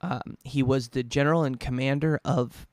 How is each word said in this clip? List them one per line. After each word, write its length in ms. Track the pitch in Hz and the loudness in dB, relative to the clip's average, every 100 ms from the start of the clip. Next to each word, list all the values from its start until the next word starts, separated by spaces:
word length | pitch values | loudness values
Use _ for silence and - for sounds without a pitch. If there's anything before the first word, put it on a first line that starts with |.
um, 360 | 180 - - - | -6 -6 -8 -14
he 180 | 127 139 | -4 0
was 280 | 127 135 117 | 2 2 0
the 120 | 127 | -4
general 440 | 120 143 143 165 143 | -2 2 4 4 2
and 120 | 127 | -2
commander 640 | - 127 135 143 156 151 - | -4 -2 0 2 2 0 0
of 420 | 131 120 - - | 0 0 -6 -20